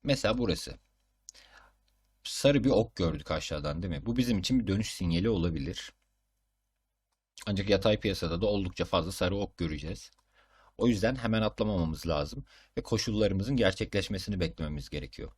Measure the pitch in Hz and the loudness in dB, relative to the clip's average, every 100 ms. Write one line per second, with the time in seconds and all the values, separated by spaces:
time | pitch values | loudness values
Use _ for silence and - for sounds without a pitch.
0 | 143 135 104 120 117 78 - 67 _ _ | 0 0 2 2 0 -2 -4 -14 _ _
1 | _ _ - - - - - _ _ _ | _ _ -20 -20 -20 -20 -20 _ _ _
2 | _ _ - - 139 143 117 110 113 - | _ _ -10 2 4 6 6 4 2 0
3 | 87 76 - 78 - 76 73 76 92 73 | 0 0 -4 -4 -4 -4 -4 -4 -4 -6
4 | 110 120 123 107 92 127 110 98 104 - | -4 0 2 2 2 0 2 0 -2 -2
5 | 90 82 104 101 85 80 69 - - _ | 0 2 2 2 0 -2 -6 -8 -12 _
6 | _ _ _ _ _ _ _ _ _ _ | _ _ _ _ _ _ _ _ _ _
7 | _ _ _ - - 98 98 98 110 107 | _ _ _ -12 -4 -2 4 4 6 4
8 | 107 95 85 85 104 104 92 - - 92 | 0 0 -2 0 2 2 -2 -2 0 2
9 | 82 - 92 98 101 - 82 78 76 98 | 0 0 0 0 -4 -4 -4 -4 -6 -10
10 | - _ _ _ _ _ - - 120 107 | -12 _ _ _ _ _ -20 0 2 4
11 | 107 131 117 110 107 - 107 98 80 76 | 0 0 0 2 0 0 0 2 0 -2
12 | 82 76 71 - - - _ - - 110 | -2 0 -2 -6 -14 -20 _ -10 -2 -2
13 | - 104 104 95 104 135 101 - 107 101 | 0 2 2 2 0 2 2 2 -2 -2
14 | 95 98 - 101 82 - 78 73 69 76 | -2 -6 -4 -2 -2 -2 -6 -6 -6 -8
15 | 67 - - | -8 -12 -14